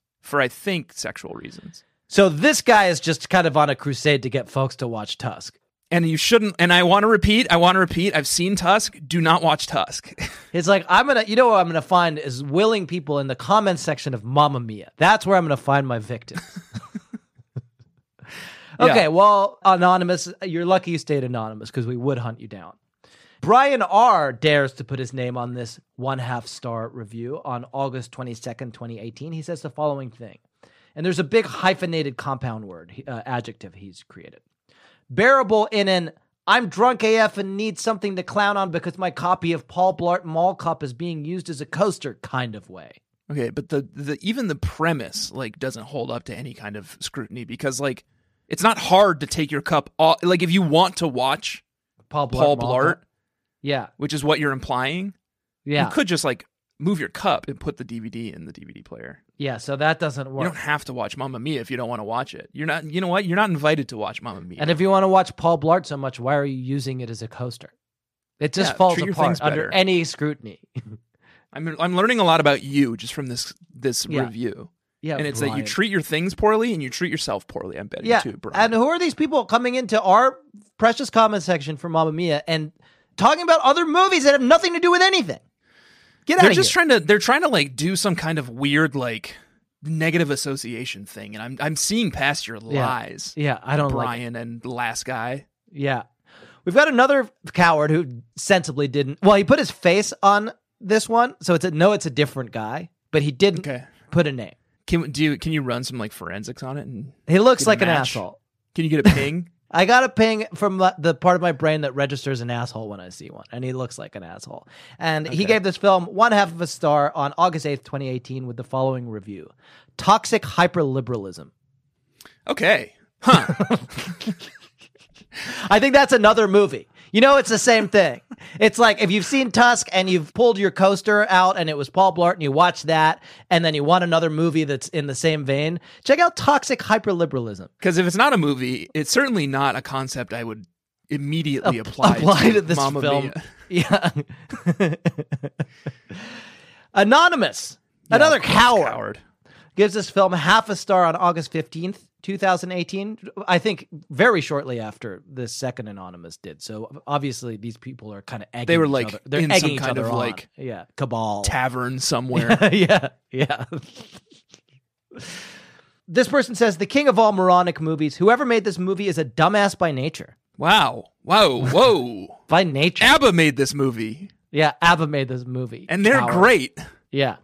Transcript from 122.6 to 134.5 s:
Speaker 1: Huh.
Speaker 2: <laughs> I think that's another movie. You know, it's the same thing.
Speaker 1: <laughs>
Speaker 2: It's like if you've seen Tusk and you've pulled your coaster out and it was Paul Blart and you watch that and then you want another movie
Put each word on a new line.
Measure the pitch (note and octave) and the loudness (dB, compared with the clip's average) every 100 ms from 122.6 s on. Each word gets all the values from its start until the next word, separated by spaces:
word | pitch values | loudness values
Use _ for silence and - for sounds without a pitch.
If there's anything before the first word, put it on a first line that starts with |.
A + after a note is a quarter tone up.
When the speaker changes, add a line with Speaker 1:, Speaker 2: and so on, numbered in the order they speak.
| G3 G#3 - _ _ _ | 0 0 -2 _ _ _
Speaker 1:
Huh. | A#3+ G3+ A#2+ D#3 - A#3 | 6 6 4 -2 -2 -4
Speaker 2:
<laughs> | - - - E3+ A3+ - - - _ _ _ _ _ _ _ - - - F#3+ | -6 -14 -12 -10 -10 -10 -14 -20 _ _ _ _ _ _ _ -14 -12 -10 2
I | G#3 | 4
think | C4+ | 6
that's | C#4 C4+ | 6 6
another | B3+ G#3+ A3+ G#3 | 6 6 6 4
movie. | G3+ G3 B2 - _ - | 4 4 0 -14 _ -2
You | G#3+ | 4
know, | C4+ C#4 | 8 6
it's | - | 4
the | A3 | 2
same | - A3+ G#3 | 4 4 4
thing. | G#3 E3 A#2+ - | 4 4 0 -14
Speaker 1:
<laughs> | - - D#3 | -20 -18 2
Speaker 2:
It's | G#3+ A3+ | 2 4
like | A#3 G#3 | 4 4
if | F#3+ | 2
you've | G#3 E3+ | 0 0
seen | C4+ B3 | 0 2
Tusk | F#3+ A#3+ A#3+ - | 4 4 4 0
and | F#3 F#3+ | 0 2
you've | F3+ D3+ | 0 0
pulled | F#3 A#3+ G3 | 2 2 2
your | G3 | 0
coaster | - F#3+ G3 G#3+ G#3 G#3+ | 4 2 2 2 2 4
out | F#3 F#3 F#3+ | 4 4 2
and | D#3+ | -4
it | D3 | -4
was | C3+ | -2
Paul | F#3 F#3+ E3+ | 2 2 4
Blart | F3 | 0
and | F#3 | 0
you | C#3+ | 0
watch | C#3+ F3+ - | 4 4 2
that | D3 D#3+ D#3 - - - - | 0 2 4 2 -8 -20 0
and | E3+ E3 | 2 2
then | |
you | D3+ | 0
want | D3 F3+ | 2 2
another | F3 E3 E3 | 4 2 2
movie | D#3 E3 | 0 0